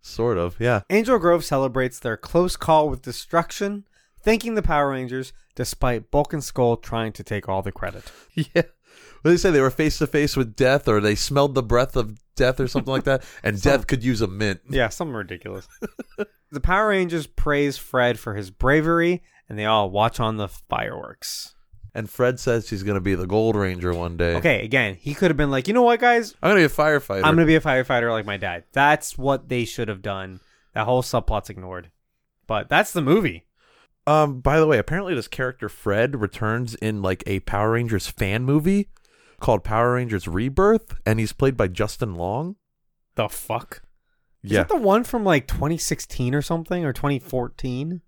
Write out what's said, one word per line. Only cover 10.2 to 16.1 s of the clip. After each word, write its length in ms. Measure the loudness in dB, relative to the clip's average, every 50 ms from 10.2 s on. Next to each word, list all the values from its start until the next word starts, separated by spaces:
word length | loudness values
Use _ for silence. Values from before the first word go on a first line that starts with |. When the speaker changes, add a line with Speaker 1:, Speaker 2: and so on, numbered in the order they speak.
| 0 0 0
Speaker 1:
with 180 | -2 -2 -4 0
death, 320 | 2 4 4 4 2 2
or 140 | 2 2 2
they 140 | 4 2 0
smelled 400 | 0 -2 0 2 2 2 2 2
the 80 | -2 -2
breath 320 | 2 2 2 2 2 -2
of 240 | -4 -4 -4 -8 -14 _ _ _
death 240 | 0 2 2 2 0
or 80 | -4
something 240 | -2 -2 -4 -2 0
like 140 | -2 -2 0
that, 180 | 0 0 0 -2 -8 -20
Speaker 2:
<laughs> 100 | -6 -4
Speaker 1:
and 140 | -4 -4 0
Speaker 2:
Some 120 | 2 2
Speaker 1:
death 160 | 2 2 2
could 160 | -2 -2 -2 0
use 180 | -2 0 0
a 60 | -2
mint. 340 | -2 -2 -2 -2 -2 -2 -4 _ -6
Speaker 2:
Yeah, 200 | -2 -2 -2 -2
something 260 | -2 -6 -8 -8 -6
ridiculous. 520 | -8 -8 -10 -12 -12 -12 -12 -14 -14 -14 _
<laughs> 60 | -16 _ -12 -12 _ -14 -18 _